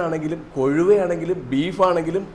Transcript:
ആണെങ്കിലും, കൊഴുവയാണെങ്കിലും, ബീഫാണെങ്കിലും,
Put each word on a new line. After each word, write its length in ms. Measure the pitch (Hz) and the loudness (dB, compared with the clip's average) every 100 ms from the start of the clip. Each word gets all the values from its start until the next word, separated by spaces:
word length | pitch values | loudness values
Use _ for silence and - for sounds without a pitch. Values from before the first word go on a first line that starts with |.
| 170 | -2
ആണെങ്കിലും, 340 | 160 156 165 135 139 | -4 -4 -6 -8 -2
കൊഴുവയാണെങ്കിലും, 840 | 131 147 180 208 180 170 165 175 123 | 0 4 4 4 2 -2 -4 -4 -2
ബീഫാണെങ്കിലും, 720 | 135 170 185 185 175 160 185 196 | -2 -2 2 2 2 -2 -4 -6